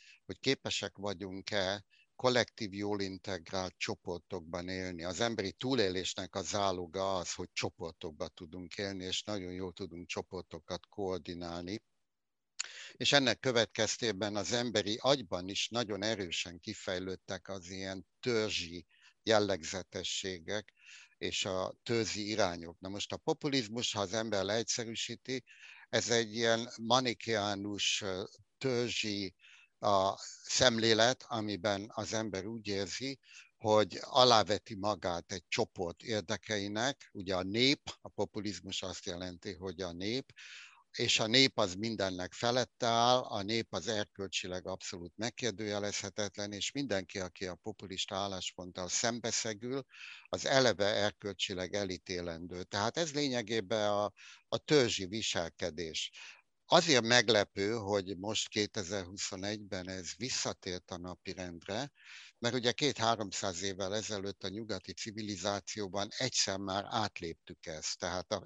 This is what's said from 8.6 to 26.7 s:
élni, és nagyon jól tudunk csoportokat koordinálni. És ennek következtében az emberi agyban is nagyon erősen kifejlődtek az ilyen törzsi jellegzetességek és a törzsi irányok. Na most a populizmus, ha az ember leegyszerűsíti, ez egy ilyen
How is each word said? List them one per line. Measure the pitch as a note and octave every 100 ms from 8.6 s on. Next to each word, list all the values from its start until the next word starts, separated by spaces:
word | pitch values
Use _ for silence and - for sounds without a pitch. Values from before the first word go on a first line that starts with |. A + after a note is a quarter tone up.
| F2 -
élni, | G2+ G2
és | F#2 F2+
nagyon | - G#2 F2+
jól | F2+ F#2+
tudunk | E2+ F#2+ E2+ F2
csoportokat | - F2+ F#2 F2 E2 - F2+ -
koordinálni. | - G2 F#2 D2+ E2+ E2+ E2+ F2 A2 - _ _ _ _ _ _ - - - -
És | - B2+
ennek | C#3+ C3 G#2+
következtében | C3+ A#2 G#2+ - G#2+ - A#2 F#2+ G#2+ G#2
az | F#2
emberi | A#2+ A#2+ G#2+ G2+ G#2+
agyban | B2+ C#3 G2 F2+ F2+
is | G2 -
nagyon | A#2 A2+ G2+
erősen | G#2 A2 F2+ - F2 F2
kifejlődtek | - G#2+ - F#2 F#2 F2+ - F#2+ -
az | G2 F2
ilyen | F#2+ F#2+ F#2+ F2+ _
törzsi | C3 A#2 G#2+ F2 E2+ F2 - _ - _
jellegzetességek | - A2 G#2 F#2+ D#2+ G2 - F#2+ F2 - G2 F#2 E2 G#2 - _ - - - _
és | F#2 F2 G#2+
a | F#2 F#2 -
törzsi | - A#2 A2 G2 G#2
irányok. | G#2+ F#2+ E2+ E2+ E2+
Na | F#2+
most | G2+ -
a | F#2+
populizmus, | - D#3+ D3+ C#3 G#2 A#2 A2+
ha | A2
az | G2
ember | A2 A2+ G#2
leegyszerűsíti, | F#2+ G#2+ A2 - A2+ A2+ - A#2 - C3 - - - - -
ez | A#2 G#2
egy | A#2 A2+ G#2+
ilyen | A#2 A2+ A#2+